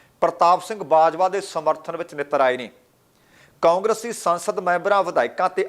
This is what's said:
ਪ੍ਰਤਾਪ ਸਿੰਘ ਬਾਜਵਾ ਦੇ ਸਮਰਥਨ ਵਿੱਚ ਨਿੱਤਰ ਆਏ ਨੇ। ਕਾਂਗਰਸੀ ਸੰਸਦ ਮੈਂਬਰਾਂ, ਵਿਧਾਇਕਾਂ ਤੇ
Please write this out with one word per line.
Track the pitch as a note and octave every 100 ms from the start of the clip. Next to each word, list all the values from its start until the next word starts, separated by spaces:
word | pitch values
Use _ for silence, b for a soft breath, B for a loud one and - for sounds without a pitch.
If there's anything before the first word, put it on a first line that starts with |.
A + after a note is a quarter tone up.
| b b
ਪ੍ਰਤਾਪ | E3+ - E3+ F3+
ਸਿੰਘ | - G#3+
ਬਾਜਵਾ | D#3 D#3+ D#3+ D#3+ F#3
ਦੇ | G3
ਸਮਰਥਨ | G3 E3 D#3 D#3 - E3
ਵਿੱਚ | E3+
ਨਿੱਤਰ | D3 C#3+ C#3+
ਆਏ | C3 B2+
ਨੇ। | A2+ _ _ _ _ b b b b b
ਕਾਂਗਰਸੀ | E3+ F3 G#3+ G#3+ A#3
ਸੰਸਦ | G#3 F#3 E3+ F#3+ G3
ਮੈਂਬਰਾਂ, | F3+ F3 F3 G3+
ਵਿਧਾਇਕਾਂ | F3+ E3+ A#2+ - F3+
ਤੇ | F#3+